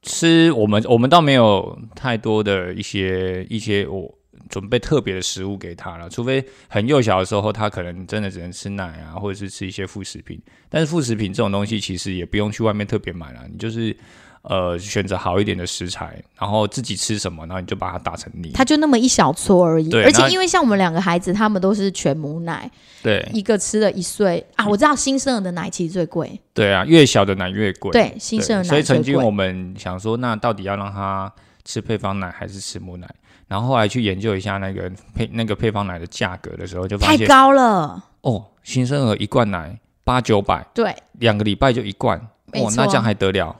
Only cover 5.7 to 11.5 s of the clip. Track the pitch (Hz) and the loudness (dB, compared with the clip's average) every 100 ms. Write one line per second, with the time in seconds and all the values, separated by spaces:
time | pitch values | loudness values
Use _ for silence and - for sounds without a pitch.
5.7 | 85 95 85 85 - 120 135 131 - _ | -14 -14 -14 -12 -6 -2 -2 -4 -18 _
6.7 | 107 113 143 110 95 95 104 104 101 107 | -2 2 4 4 2 2 0 -2 -2 -4
7.7 | 101 87 87 90 110 101 95 87 90 101 | -4 -10 -10 -8 -6 -6 -8 -12 -12 -10
8.7 | 101 90 78 78 82 101 98 101 - 92 | -8 -10 -12 -14 -10 -8 -8 -10 -10 -10
9.7 | 90 92 104 95 - - 82 _ _ _ | -8 -10 -10 -12 -14 -16 -18 _ _ _
10.7 | 156 156 170 123 110 101 92 101 | -2 0 0 0 -2 -2 0 0